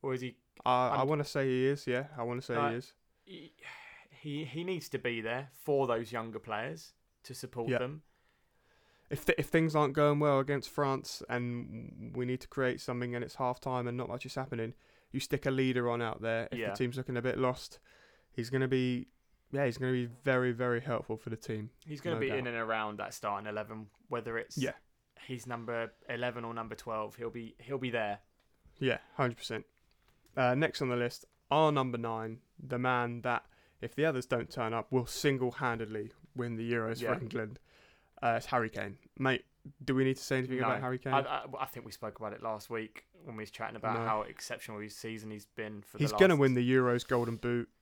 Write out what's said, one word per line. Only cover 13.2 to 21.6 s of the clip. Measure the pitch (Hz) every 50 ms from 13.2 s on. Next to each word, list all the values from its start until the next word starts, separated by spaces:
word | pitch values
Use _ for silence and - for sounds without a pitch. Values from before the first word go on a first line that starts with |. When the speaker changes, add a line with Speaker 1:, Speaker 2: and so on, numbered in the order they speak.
| 120
Speaker 2:
it's | - -
half | - 131 123 123 -
time | - 135 127 127 123
and | 120 120
not | 123 139 -
much | - 139 -
is | 131 -
happening, | 139 127 - - 117 113 113 123 _ _ _ _ _ _ _ -
you | 135
stick | 131 - - 131 -
a | 139
leader | 131 131 135 131 127 123 120 120
on | 120 120 120
out | 113 - -
there. | 104 113 113 113 113 -
If | - 120
Speaker 1:
Yeah. | 113 104
Speaker 2:
the | 98
team's | 104 131 123 120
looking | 131 123 - 127
a | 120 120
bit | 127 - -
lost, | 131 127 127 127 - - - - _ - - - - - _ _ _ _ -
he's | - 117 117
gonna | 131 131 131 131
be, | 131 131 127 127 123 123 - - _ _ _ _ _ _ _ _
yeah, | - 139 143
he's | 127 113 -
gonna | 131 127 127
be | 127 123
very, | 120 120 - - 139 131 127 127 127 120
very | 113 127 123 120 117
helpful | 120 - 120 110 - - 113
for | 110 - 117
the | 113
team. | 110 - - 113 107